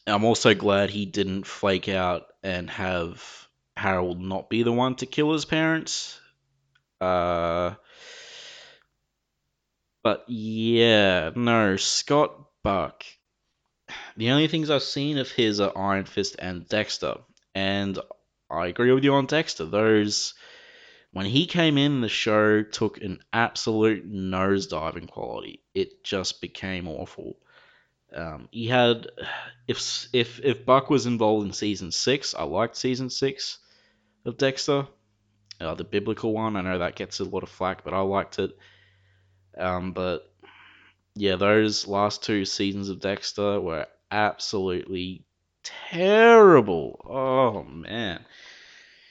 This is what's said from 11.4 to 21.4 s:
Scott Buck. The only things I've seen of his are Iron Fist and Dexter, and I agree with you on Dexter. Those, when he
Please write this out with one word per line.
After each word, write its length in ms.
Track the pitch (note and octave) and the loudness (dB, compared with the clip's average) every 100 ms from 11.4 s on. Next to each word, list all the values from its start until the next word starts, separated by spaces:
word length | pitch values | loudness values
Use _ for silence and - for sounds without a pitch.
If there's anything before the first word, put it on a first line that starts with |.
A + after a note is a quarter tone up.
| A#2+ A#2 G#2+ F#2+ | 2 4 4 2
Scott 600 | - - - C#3+ D3+ - - _ | 0 -2 0 2 2 -2 -20 _
Buck. 400 | G#2+ G2 D2 - - - _ _ _ _ _ _ - - - - | -2 -2 -2 -8 -20 -20 _ _ _ _ _ _ -20 -18 -16 -4
The 140 | A2+ | 0
only 160 | C#3 D#3 | 2 2
things 200 | E3 D3+ | 0 0
I've 140 | C#3+ | 0
seen 340 | - - C#3+ D3 | -2 -4 -2 -2
of 140 | B2 | -2
his 300 | - A2+ G2+ | 0 2 2
are 120 | G2 | 0
Iron 300 | - G2 G2 | -2 -2 -2
Fist 320 | F#2 - F#2+ - | -2 -4 -4 -6
and 300 | F#2 F2+ E2 | -10 -10 -4
Dexter, 460 | G#2+ G2+ - D#2 - - _ _ | -4 -2 -4 -6 -6 -12 _ _
and 440 | F#2+ G2 G2 G2 F#2 - - _ _ - | -6 -2 -2 -2 -6 -10 -16 _ _ -10
I 160 | D#2+ F2+ | -6 -4
agree 260 | F2 A#2+ | 2 4
with 100 | C3 | 4
you 120 | C#3 | 4
on 100 | C#3 | 2
Dexter. 400 | C3 D3 D#3+ - | 2 -2 -2 -6
Those, 720 | D#2+ G2+ A2 A2 G#2 G#2 - - - - - - - - _ | -4 0 4 4 2 -2 -6 -10 -20 -20 -20 -20 -20 -20 _
when 120 | F#2 | -8
he 220 | G2 B2 | -2 0